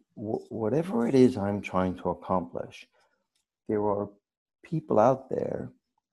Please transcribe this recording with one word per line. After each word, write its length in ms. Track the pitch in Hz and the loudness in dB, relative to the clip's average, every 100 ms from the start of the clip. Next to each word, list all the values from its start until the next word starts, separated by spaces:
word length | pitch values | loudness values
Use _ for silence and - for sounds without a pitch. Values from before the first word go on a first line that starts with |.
| _ - | _ -12
w-, 280 | 107 - - | -6 -6 -8
whatever 560 | 107 107 139 170 202 117 | -6 -2 -2 -2 -2 2
it 60 | |
is 240 | 135 127 107 | 6 6 4
I'm 240 | 98 101 | -2 -4
trying 320 | - 92 92 90 | -2 -2 0 -2
to 100 | 90 | -4
accomplish, 760 | 87 - 95 85 - - - - _ _ _ _ _ _ _ - | -6 -2 -2 -2 -8 -12 -16 -20 _ _ _ _ _ _ _ -4
there 140 | 107 104 | -2 0
are 220 | 101 101 - _ _ _ _ | -2 -4 -10 _ _ _ _
people 360 | - 156 - 107 | -8 -6 0 4
out 300 | 117 131 - | 6 4 -2
there 400 | - - - 127 - _ _ _ | -4 -4 -4 -8 -14 _ _ _